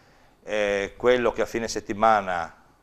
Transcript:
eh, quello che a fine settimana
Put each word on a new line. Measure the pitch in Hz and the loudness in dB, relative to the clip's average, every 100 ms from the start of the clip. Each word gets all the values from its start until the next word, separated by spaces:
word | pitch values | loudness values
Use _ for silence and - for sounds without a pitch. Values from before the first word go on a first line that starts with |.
| _ _ _ _ | _ _ _ _
eh, | - 107 101 101 98 - | -6 -2 0 -2 -4 -2
quello | 120 127 117 | 2 4 2
che | 107 | -2
a | 104 | -4
fine | 117 113 | -4 -6
settimana | 107 - 104 110 107 95 87 82 - _ _ | -8 -8 2 4 4 0 -6 -6 -14 _ _